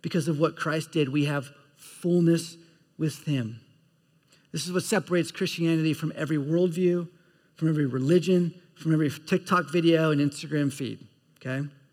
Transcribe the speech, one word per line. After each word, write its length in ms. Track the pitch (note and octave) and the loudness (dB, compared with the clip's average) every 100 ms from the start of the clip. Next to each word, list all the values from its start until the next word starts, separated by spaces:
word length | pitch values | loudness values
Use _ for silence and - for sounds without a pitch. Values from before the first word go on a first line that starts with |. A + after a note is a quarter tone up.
Because 260 | E3 F3+ D3+ | -2 -2 -2
of 120 | D3 | 0
what 160 | D#3+ - | 0 -2
Christ 360 | D#3+ D#3 D#3 | -4 -4 -4
did, 180 | E3 C#3 | -2 0
we 160 | D3 C#3+ | 0 0
have 260 | C#3+ C3+ - _ _ | -2 -6 -18 _ _
fullness 800 | - - F3 F3 E3+ E3 - - - _ _ - | -20 -6 0 4 4 2 0 -16 -20 _ _ -6
with 280 | D#3 - - | -4 -4 -4
him. 340 | C#3 A2 A2+ _ _ _ _ _ _ _ _ _ | -2 -2 -10 _ _ _ _ _ _ _ _ _
This 140 | D#3+ D3+ | -10 -4
is 60 | |
what 120 | F3+ | -4
separates 480 | - G#3 E3 F3 E3 | 0 -2 0 -2 -2
Christianity 640 | - F#3 - E3 E3 D#3+ | -4 -6 -2 0 2 2
from 200 | D3 D#3+ - | 0 -4 -6
every 220 | D3+ D#3 | -4 -2
worldview, 680 | C#3 E3 F#3 E3+ F3+ F3 E3 _ _ _ _ _ | 0 2 2 2 0 0 -4 _ _ _ _ _
from 140 | D#3+ | 0
every 160 | D3+ C#3 | 2 0
religion, 680 | B2+ C3 F3+ D#3 F3+ F3 - _ _ | 0 4 4 4 2 2 -4 _ _
from 180 | D#3+ | 0
every 160 | D#3 D3+ | 2 2
TikTok 600 | - - F#3 F3+ F3+ C#3+ | -4 -2 -2 2 0 2
video 400 | E3+ E3 E3 D#3+ | 2 4 4 4
and 80 | D3 | 2
Instagram 500 | C#3+ C#3+ D#3 D3+ C#3 | 0 -2 -6 -2 -2
feed, 360 | C3 B2 - - _ _ _ | -2 -8 -8 -16 _ _ _
okay? 300 | C3 C3 C#3+ - _ | -8 -6 -6 -12 _